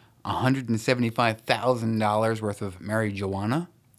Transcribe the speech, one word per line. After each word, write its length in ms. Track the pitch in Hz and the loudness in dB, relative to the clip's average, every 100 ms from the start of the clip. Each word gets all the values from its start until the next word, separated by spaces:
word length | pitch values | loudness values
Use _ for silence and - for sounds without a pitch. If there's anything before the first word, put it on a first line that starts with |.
| _ _ | _ _
a 60 | 98 | -6
hundred 380 | 92 127 135 117 | 0 2 2 0
and 120 | 110 | 0
seventy-five 600 | 135 123 117 117 117 110 | 2 2 2 2 0 0
thousand 560 | - 113 127 120 113 110 | -2 0 2 0 0 2
dollars 420 | 107 107 113 110 | 2 2 2 0
worth 180 | 107 104 | -4 -4
of 180 | 101 92 | -8 -8
marijuana. 880 | 98 110 107 98 98 98 104 151 175 _ _ | -4 -2 -2 -2 -4 -2 0 -2 -4 _ _